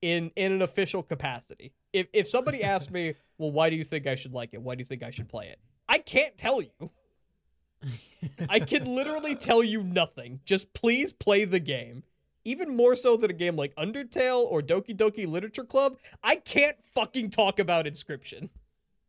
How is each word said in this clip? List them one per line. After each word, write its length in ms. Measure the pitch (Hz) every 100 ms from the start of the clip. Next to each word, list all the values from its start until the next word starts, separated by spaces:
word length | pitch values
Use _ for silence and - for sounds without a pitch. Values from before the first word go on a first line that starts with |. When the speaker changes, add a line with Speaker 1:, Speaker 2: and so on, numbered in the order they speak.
Speaker 1:
in, 300 | 175 170 165 -
in 160 | 190
an 100 | 190
official 400 | 180 - 190 185
capacity. 680 | - 147 139 120 - - - _ _
If, 140 | 190 180
if 160 | 214 202
somebody 340 | 240 262 277
asked 280 | 202 196 -
me, 240 | 180 165 151 _
Speaker 2:
<laughs> 120 | -
Speaker 1:
"Well, 140 | 156
why 180 | 147 165
do 60 | 160
you 80 |
think 240 | 156 156 139
I 80 | 131
should 180 | 135
like 200 | 127 120
it? 80 | 104
Why 140 | 123 127
do 40 |
you 60 | 123
think 180 | 123
I 60 | 117
should 200 | 110 -
play 180 | 113 98
it?" 120 | - _ _ -
I 100 | 302
can't 380 | - 262 302 -
tell 240 | 226 269
you. 300 | 139 - 165 - _ _ _ _ _ _ _ _
Speaker 2:
<laughs> 680 | 139 117 - _ 151 - 165
Speaker 1:
I 100 | 208
can 340 | 147 285 254 247
literally 400 | 285 311 302 285
tell 280 | - 233
you 200 | 233 214
nothing. 580 | 190 180 165 - 120 131 -
Just 280 | 190 -
please 380 | - 233 247 330
play 320 | - - 202 208
the 140 | 190
game. 420 | 143 131 117 120 - _ _ _
Even 320 | 220 269 330 240
more 200 | 247 247
so 200 | 254 233
than 120 | 214
a 40 |
game 220 | 170 175 160
like 180 | 143 -
Undertale 680 | 170 277 254 262 254 247
or 180 | 240 160
Doki 340 | 143 180 196 196
Doki 300 | 220 214 185
Literature 360 | 165 208 -
Club, 340 | 247 269 277 269 - -
I 120 | 220 339
can't 400 | - - 294 - -
fucking 360 | - 220 262 220
talk 260 | - 196 190
about 260 | 175 170 151
Inscryption. 640 | 151 - 139 - - - - _ _ _ _